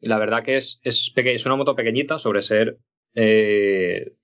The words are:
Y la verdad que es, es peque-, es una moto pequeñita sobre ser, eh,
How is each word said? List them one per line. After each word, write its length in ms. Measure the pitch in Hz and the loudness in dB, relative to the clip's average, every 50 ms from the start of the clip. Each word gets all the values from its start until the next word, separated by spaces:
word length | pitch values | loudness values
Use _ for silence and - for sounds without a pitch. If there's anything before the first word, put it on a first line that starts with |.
Y 80 | - 117 | -4 -2
la 100 | 113 107 | 0 0
verdad 240 | 107 104 110 117 113 | 0 0 -2 -2 -2
que 140 | 135 131 | 0 -2
es, 240 | 135 123 - - _ - | -2 -2 -4 -10 _ -6
es 280 | 127 113 - - - - | -4 -2 -2 -2 -2 -2
peque-, 200 | - 123 127 123 | -2 0 0 0
es 100 | 113 - | -2 0
una 100 | 131 135 | -2 -2
moto 180 | 135 139 147 - | 0 0 -2 -2
pequeñita 420 | - 113 113 110 131 143 139 160 - | 0 0 -2 0 -2 -2 -2 -4 -4
sobre 240 | - 113 101 101 98 | -2 0 0 0 0
ser, 360 | - 110 107 113 113 - _ _ _ _ _ _ _ - | 0 2 2 2 0 -2 _ _ _ _ _ _ _ -2
eh, 1000 | 117 113 107 110 110 107 104 104 104 101 101 98 95 92 90 92 95 - - _ _ | 0 2 4 4 4 4 4 2 2 2 2 2 0 0 -2 -2 -4 -6 -10 _ _